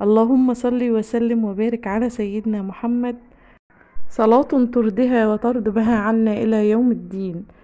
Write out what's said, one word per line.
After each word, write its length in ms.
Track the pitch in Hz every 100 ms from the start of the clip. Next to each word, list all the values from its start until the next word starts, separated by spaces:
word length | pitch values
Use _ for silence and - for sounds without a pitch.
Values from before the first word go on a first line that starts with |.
اللهم 520 | 202 220 233 262 254
صل 360 | 240 247 247 240
وسلم 540 | 220 214 233 233 233
وبارك 420 | 214 196 226 233 202
على 220 | 214 240
سيدنا 520 | 233 202 208 220 208
محمد، 540 | 196 - 233 240 247 240 - _ - _ _ _ _ - -
صلاة 340 | - 220 247
ترضيها 840 | 285 277 240 247 220 196 254 240 214
وترض 360 | 214 233 254 208
بها 280 | 214 220 220
عنا 360 | 208 226 220
إلى 380 | 208 220 220 208
يوم 200 | 220 247
الدين، 540 | 208 180 190 185 170 202 -